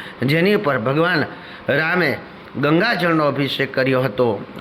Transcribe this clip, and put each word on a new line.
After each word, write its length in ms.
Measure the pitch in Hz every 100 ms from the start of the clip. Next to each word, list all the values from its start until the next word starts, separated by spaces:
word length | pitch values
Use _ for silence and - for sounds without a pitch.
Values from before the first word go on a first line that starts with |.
| - -
જેની 320 | 127 160 180
ઉપર 240 | 208 143 135
ભગવાન 460 | 113 143 170 170 117 - - - -
રામે 480 | 139 160 180 160 110 - - - -
ગંગાજળનો 600 | 143 160 220 214 170 160
અભિષેક 500 | 147 131 139 - 131
કર્યો 280 | - 131 127
હતો 420 | 131 - 123 101 - -